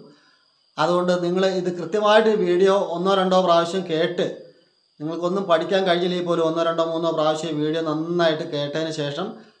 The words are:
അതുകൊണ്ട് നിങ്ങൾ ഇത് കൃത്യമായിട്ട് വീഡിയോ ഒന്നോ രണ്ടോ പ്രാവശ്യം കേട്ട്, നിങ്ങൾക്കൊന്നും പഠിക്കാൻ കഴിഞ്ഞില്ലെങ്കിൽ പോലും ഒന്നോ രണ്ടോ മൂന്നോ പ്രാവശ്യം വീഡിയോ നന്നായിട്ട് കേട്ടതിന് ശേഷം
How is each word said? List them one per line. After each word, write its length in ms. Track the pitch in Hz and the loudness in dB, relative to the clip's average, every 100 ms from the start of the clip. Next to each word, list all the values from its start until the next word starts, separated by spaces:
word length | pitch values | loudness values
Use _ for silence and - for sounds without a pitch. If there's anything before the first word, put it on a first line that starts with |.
| - - _ _ _ _ _ - | -16 -20 _ _ _ _ _ -2
അതുകൊണ്ട് 320 | 160 175 180 180 | 0 2 2 0
നിങ്ങൾ 200 | 175 185 190 185 | 0 0 0 0
ഇത് 100 | 180 175 | -4 -6
കൃത്യമായിട്ട് 540 | 160 208 208 214 220 208 180 | -4 0 4 6 6 2 2
വീഡിയോ 280 | 175 190 196 165 170 | 4 4 4 0 -2
ഒന്നോ 160 | 185 196 | 0 2
രണ്ടോ 180 | 185 185 180 | 4 4 4
പ്രാവശ്യം 360 | 170 170 190 175 | 4 2 -2 -2
കേട്ട്, 340 | 160 170 175 147 - - _ _ _ _ - | -2 0 -2 -4 -6 -16 _ _ _ _ -12
നിങ്ങൾക്കൊന്നും 440 | 151 165 175 190 180 | -8 -4 -2 -2 0
പഠിക്കാൻ 340 | 165 165 190 185 | 0 2 0 2
കഴിഞ്ഞില്ലെങ്കിൽ 380 | 175 180 180 175 | 0 0 -2 -2
പോലും 160 | 165 160 | 0 0
ഒന്നോ 140 | 165 165 | 0 0
രണ്ടോ 160 | 165 165 | 0 -2
മൂന്നോ 180 | 165 165 156 | -2 -2 0
പ്രാവശ്യം 420 | 156 156 165 151 | 0 0 -4 -4
വീഡിയോ 180 | 151 160 160 | -2 -2 -4
നന്നായിട്ട് 560 | 151 165 175 165 151 151 | -4 -4 0 0 0 -4
കേട്ടതിന് 400 | 147 143 156 160 151 | -6 -6 -6 -6 -6
ശേഷം 260 | 143 143 202 - - _ | -6 -6 -10 -12 -20 _